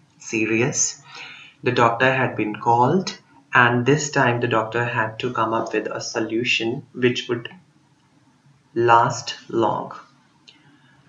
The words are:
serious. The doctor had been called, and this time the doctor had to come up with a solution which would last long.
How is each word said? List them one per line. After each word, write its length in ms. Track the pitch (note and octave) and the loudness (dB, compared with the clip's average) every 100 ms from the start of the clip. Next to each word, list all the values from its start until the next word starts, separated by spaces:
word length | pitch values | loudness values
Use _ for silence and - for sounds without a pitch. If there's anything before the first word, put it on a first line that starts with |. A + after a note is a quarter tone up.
| _ _ | _ _
serious. 840 | - A2 A2 A2+ C#3 - - - - - - - - _ | -6 -2 0 2 0 0 -4 -6 -18 -18 -18 -20 -20 _
The 100 | B2+ | -2
doctor 400 | B2+ A#2 A2+ C3 | 4 2 4 2
had 240 | C3 A#2+ - | 2 -2 -2
been 180 | G#2+ | -4
called, 640 | G#2 A#2+ A#2 B2+ F#3 F#3 - _ - - | -2 2 4 4 2 -2 -12 _ -20 -2
and 340 | B2+ A#2+ B2 B2 | 2 4 4 2
this 240 | D3+ - | 2 2
time 300 | C#3 B2 A#2 | 0 2 0
the 60 | A#2 | 0
doctor 380 | A2+ A2+ A#2+ | 0 0 -2
had 340 | A#2+ A#2+ A2 - | -2 -2 -4 -4
to 120 | B2 | -6
come 220 | A#2 A2 | -2 -2
up 180 | A2+ - | -2 -2
with 140 | G#2+ G#2+ | -4 -4
a 160 | A2+ | -8
solution 800 | - A#2 A2 A2+ B2 - A2+ C#3+ - | -6 -6 -4 -2 -2 -2 -2 -6 -10
which 360 | B2 B2 B2 - | -2 0 0 -6
would 200 | A#2+ - - _ _ _ _ _ _ _ _ _ _ _ | -8 -8 -18 _ _ _ _ _ _ _ _ _ _ _
last 640 | A#2 A#2+ A#2 C3 - - - - | 0 6 6 4 -2 -10 -12 -4
long. 440 | A#2 G#2+ - - - - _ _ _ - _ _ _ _ _ | 0 0 0 -8 -14 -20 _ _ _ -20 _ _ _ _ _